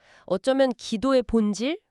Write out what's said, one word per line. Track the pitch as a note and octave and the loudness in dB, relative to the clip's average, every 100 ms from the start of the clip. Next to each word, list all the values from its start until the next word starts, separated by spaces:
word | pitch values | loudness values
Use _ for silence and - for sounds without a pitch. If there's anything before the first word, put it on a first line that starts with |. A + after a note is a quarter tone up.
| _ - - | _ -20 -6
어쩌면 | F#3+ - C4 C4+ - | -2 0 2 2 0
기도의 | - A3 B3+ C4 | -6 -4 2 2
본질, | - A3+ G#3 G3+ B3 F4+ _ | 2 0 0 -2 -4 -6 _